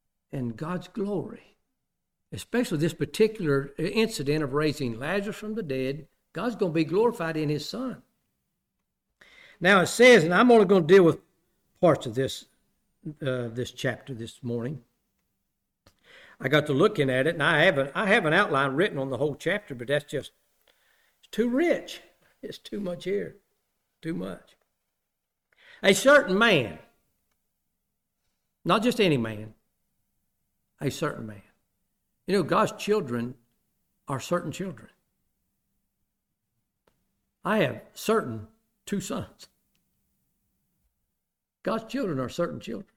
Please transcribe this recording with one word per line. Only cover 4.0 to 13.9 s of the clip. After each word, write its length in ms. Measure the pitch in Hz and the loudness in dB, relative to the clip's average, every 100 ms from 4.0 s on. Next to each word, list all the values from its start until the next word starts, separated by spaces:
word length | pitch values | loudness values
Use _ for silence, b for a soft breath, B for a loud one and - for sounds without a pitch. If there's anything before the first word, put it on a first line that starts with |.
| 220 226 139 151 | -2 -2 -4 -4
of 80 | 147 | -2
raising 480 | 139 156 147 131 110 | -2 -2 -2 -6 -6
Lazarus 340 | 143 196 202 | -6 -6 -6
from 220 | 190 214 220 | -10 -10 -8
the 80 | |
dead, 420 | 170 131 131 147 147 _ _ | -6 -6 -4 -6 -12 _ _
God's 220 | 160 220 | -8 -8
gonna 160 | 202 190 | -4 -2
be 140 | 160 | 0
glorified 520 | 156 175 233 - 165 156 | 0 2 0 0 -6 -4
in 120 | 151 | -2
his 200 | 147 147 | -2 -6
son. 340 | 208 262 - _ _ _ _ _ _ _ _ _ _ _ _ b b b b | -10 -10 -12 _ _ _ _ _ _ _ _ _ _ _ _ b b b b
Now 200 | 175 196 | 4 4
it 80 | 165 | 4
says, 340 | - 247 240 | 6 8 10
and 100 | 160 | 8
I'm 200 | 180 247 | 4 6
only 140 | 233 196 | 8 8
gonna 200 | 196 151 | 4 8
deal 160 | 190 | 8
with 160 | 170 143 _ _ _ _ _ _ | 8 4 _ _ _ _ _ _
parts 260 | 180 147 131 | 4 4 0
of 80 | |
this, 300 | 113 131 - - _ _ _ _ _ 170 143 | -4 -4 -6 -16 _ _ _ _ _ -16 -10
uh, 280 | 143 127 120 | -6 -6 -6
this 240 | 113 120 | -6 -8
chapter 420 | - 135 | -4 -6